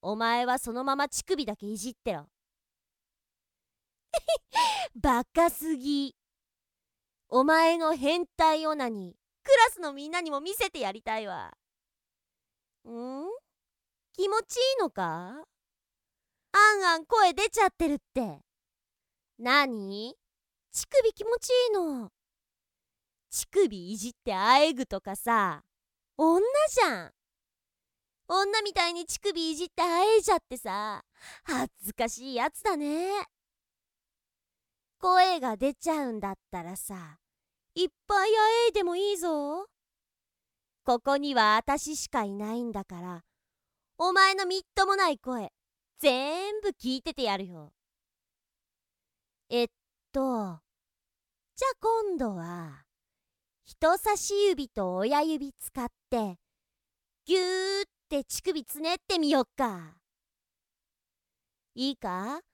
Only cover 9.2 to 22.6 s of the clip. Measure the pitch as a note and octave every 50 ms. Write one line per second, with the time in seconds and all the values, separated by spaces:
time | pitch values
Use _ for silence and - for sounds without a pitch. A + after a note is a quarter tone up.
9.2 | _ _ _ _ _ - C5+ A#4+ A4+ B4 B4+ - F4 D4+ C#4 C#4 C#4+ D4+ E4 F4
10.2 | F4 D#4+ D4 C#4 D4 F4+ G4+ - A#4+ A#4+ _ E4 B3 G3 F#3+ A3 _ - A3 A3
11.2 | A3 G3+ F#3 D#3+ G#2+ - - _ _ _ _ _ _ _ _ _ _ _ _ _
12.2 | _ _ _ _ _ _ _ _ _ _ _ _ _ - A#3 A#3 A#3+ B3+ C4 C4+
13.2 | D4+ F4+ A4 C5 _ _ _ _ _ _ _ _ _ _ _ _ _ _ _ -
14.2 | F#4 G4+ G4 A4 A#4 _ - B4 B4 C5 C5+ C5 G4+ D4+ _ - F#3 E3+ D#3 E3
15.2 | F3+ F3+ A#3+ D4 - _ _ _ _ _ _ _ _ _ _ _ _ _ _ _
16.2 | _ _ _ _ _ _ _ G4 G#4 G#4+ G#4+ G4+ F#4+ F4+ E4+ D#4+ D#4+ _ - A4+
17.2 | G#4 F4+ E4 B3+ G4+ A4 - G#4+ G#4 F#4+ _ _ - D#4+ C#4+ - _ _ _ C4
18.2 | B3 G3+ D3+ C#3 _ _ _ _ _ _ _ _ _ _ _ _ _ _ _ _
19.2 | _ _ _ _ A3+ B3 C4 D4 C#4+ C#4 A#3+ A3 G3+ G3 G3 G3+ G#3+ A#3+ D4 _
20.2 | _ _ _ _ _ _ _ _ _ _ _ - - _ - C#5 A#4+ A4+ - -
21.2 | G#4 A4 A#4 A#4 - - B4+ B4+ B4 A#4+ G#4+ G4+ F4 D#4+ C#4+ B3+ A3+ F#3 _ _
22.2 | _ _ _ _ _ _ _ _